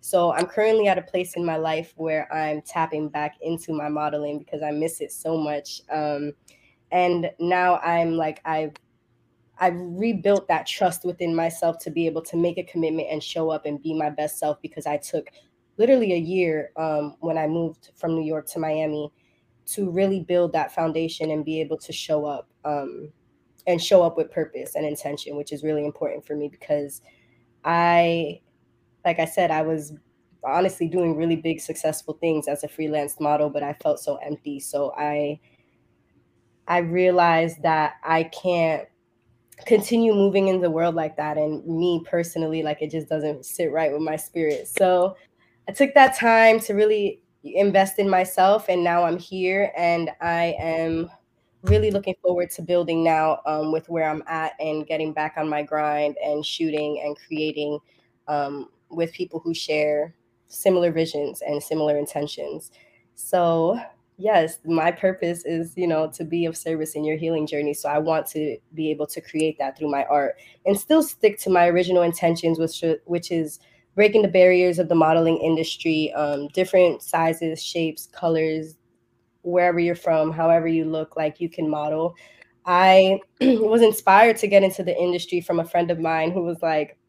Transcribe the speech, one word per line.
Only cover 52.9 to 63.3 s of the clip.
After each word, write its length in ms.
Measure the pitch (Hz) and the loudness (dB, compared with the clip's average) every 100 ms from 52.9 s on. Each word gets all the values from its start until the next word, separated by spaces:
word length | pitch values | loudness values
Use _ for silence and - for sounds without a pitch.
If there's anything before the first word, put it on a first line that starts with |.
| 165 | 0
now, 360 | 165 160 156 151 - | 2 2 2 0 -2
um, 260 | 151 156 | -4 -2
with 180 | 160 160 | -4 -4
where 200 | 165 156 | -4 -2
I'm 140 | 151 156 | -4 -6
at 260 | 160 160 - | -6 -6 -6
and 260 | 156 156 147 | -6 -6 -4
getting 280 | 156 156 | -4 -4
back 220 | 156 156 160 | -4 -6 -4
on 120 | 156 | -4
my 140 | 151 | -4
grind 540 | 147 151 151 147 147 143 | -4 -2 -2 0 -2 -2
and 220 | 147 147 151 | -4 -4 -6
shooting 560 | - 160 151 151 147 | -4 -4 -2 -4 -4
and 140 | 147 147 | -6 -10
creating, 640 | _ 156 156 151 147 147 _ _ _ _ - | _ -6 -4 -4 -6 -6 _ _ _ _ -6
um, 420 | 147 143 143 - _ _ | -4 -4 -8 -12 _ _
with 220 | 165 165 | -6 -6
people 260 | - 180 170 | -4 -8 -6
who 140 | 165 | -6
share 640 | 165 - 151 151 147 156 - _ _ _ | -6 -2 0 0 0 -4 -8 _ _ _
similar 440 | - 196 180 175 | -2 2 4 2
visions 500 | 160 165 147 143 - | 0 -2 -2 -6 -6
and 200 | - 147 | -6 -6
similar 360 | - 160 151 147 | -4 -2 0 0
intentions. 760 | 147 151 147 - 147 156 - _ _ _ _ - | -2 -6 -8 -8 -10 -10 -14 _ _ _ _ -18
So 640 | - | -2